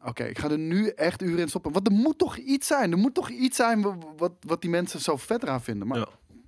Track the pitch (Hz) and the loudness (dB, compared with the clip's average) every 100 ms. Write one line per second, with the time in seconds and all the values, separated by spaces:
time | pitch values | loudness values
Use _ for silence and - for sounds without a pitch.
0 | 123 123 117 123 151 151 160 180 220 - | -6 -6 -6 -4 -2 -2 0 0 0 0
1 | 165 180 185 170 165 185 156 160 208 202 | 0 0 -2 0 -2 -4 -4 0 4 6
2 | 285 302 359 - 262 277 - 285 196 170 | 4 2 0 -2 -2 0 2 2 4 4
3 | 247 294 - 247 254 - 233 226 202 185 | 2 2 -4 0 0 2 2 2 0 -2
4 | 160 151 175 175 123 170 175 170 180 156 | -10 -4 -4 -4 -4 -4 0 -2 -2 -4
5 | - 143 - 233 147 131 123 104 98 123 | -2 -2 -2 -4 -2 -4 -4 -6 -4 -4
6 | 110 - _ - | -4 -8 _ -20